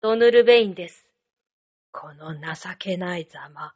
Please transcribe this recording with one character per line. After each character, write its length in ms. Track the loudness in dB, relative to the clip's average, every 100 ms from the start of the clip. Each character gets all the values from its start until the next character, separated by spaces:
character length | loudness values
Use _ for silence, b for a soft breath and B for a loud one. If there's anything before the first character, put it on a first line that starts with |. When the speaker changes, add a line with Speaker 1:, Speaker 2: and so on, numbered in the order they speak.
Speaker 1:
ド 140 | -2 2
ヌ 160 | 4
ル 140 | 6 6
ベ 180 | 4
イ 40 | 4
ン 80 | -6
で 120 | -14
す。 160 | _ _ _ _ _ _ _ _ _ _
Speaker 2:
こ 220 | -20 -20
の 200 | -18 -14
情 420 | -12 -10 -12 -14 -14
け 180 | -8 -6
な 220 | -6 -8
い 80 | -10
ざ 240 | -18 -20
ま。 240 | -18 -20